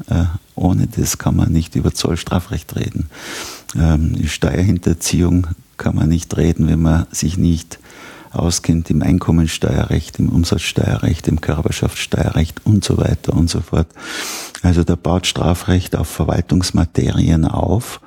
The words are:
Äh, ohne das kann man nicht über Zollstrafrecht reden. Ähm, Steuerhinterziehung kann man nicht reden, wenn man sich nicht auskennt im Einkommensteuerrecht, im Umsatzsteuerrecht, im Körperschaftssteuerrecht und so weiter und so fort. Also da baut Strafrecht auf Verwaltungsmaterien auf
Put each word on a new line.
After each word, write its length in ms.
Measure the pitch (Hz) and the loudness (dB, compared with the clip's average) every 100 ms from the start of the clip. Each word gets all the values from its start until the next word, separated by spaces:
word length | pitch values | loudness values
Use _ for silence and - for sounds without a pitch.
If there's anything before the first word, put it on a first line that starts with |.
| - | -2
Äh, 180 | 85 85 85 - | 0 0 -2 -10
ohne 320 | - 90 - - | -2 0 2 0
das 300 | - - - | -2 -4 -2
kann 180 | - - | 0 2
man 160 | - | 2
nicht 240 | 82 80 - | 2 0 0
über 180 | - - | -2 0
Zollstrafrecht 800 | - 85 - 92 - - - - | -2 -4 -2 -4 -2 -8 -8 -6
reden. 340 | - - 80 - - - - - - - | -4 -4 -6 -10 -14 -12 -14 -14 -8 0
Ähm, 400 | 82 78 80 82 78 | 4 4 2 0 -2
Steuerhinterziehung 1200 | - 85 - 95 90 - 85 - 87 90 90 85 85 - - | -2 -2 2 2 2 0 -2 0 2 4 2 0 -6 -10 -8
kann 180 | 85 82 | -4 0
man 140 | 80 | 2
nicht 280 | 82 - - | 0 -2 0
reden, 300 | 80 82 78 | 2 2 2
wenn 140 | 80 | 4
man 260 | 80 80 - | 4 2 0
sich 260 | - 80 90 | -4 -2 2
nicht 420 | 87 80 - - - - - - - | 2 2 -4 -18 -20 -20 -20 -20 -10
auskennt 580 | - 85 - - 82 82 | -2 -2 0 0 0 2
im 120 | 76 | 0
Einkommensteuerrecht, 1200 | 71 87 - 85 80 - 78 73 76 80 - - | 2 2 4 2 2 0 0 0 0 0 -2 -2
im 80 | - | 0
Umsatzsteuerrecht, 1000 | - 85 - - - - - - - - | 2 2 0 -2 -2 0 0 0 0 0
im 100 | 76 | -2
Körperschaftssteuerrecht 1300 | - 78 - - - - - - - - 80 - - | 0 -2 -2 -2 -4 -4 -4 -2 0 0 -2 -2 2
und 180 | 104 | 2
so 140 | - 85 | 2 0
weiter 360 | - - - | 0 0 0
und 160 | - 85 | 0 0
so 120 | 82 | 0
fort. 260 | 80 - 82 - - - - - - - | -2 -2 -2 -6 -12 -10 -10 -10 -14 -2
Also 220 | 90 87 | 2 4
da 120 | 82 85 | 2 0
baut 300 | 80 87 - | 0 0 0
Strafrecht 720 | - - 87 - 92 - - | 0 0 0 2 0 0 -4
auf 140 | 69 | -4
Verwaltungsmaterien 1400 | - 78 78 - 92 90 - 82 - 69 - 85 82 78 | -2 0 0 0 0 2 0 0 0 0 2 2 2 2
auf 560 | - - 101 - - | 0 0 0 -2 -12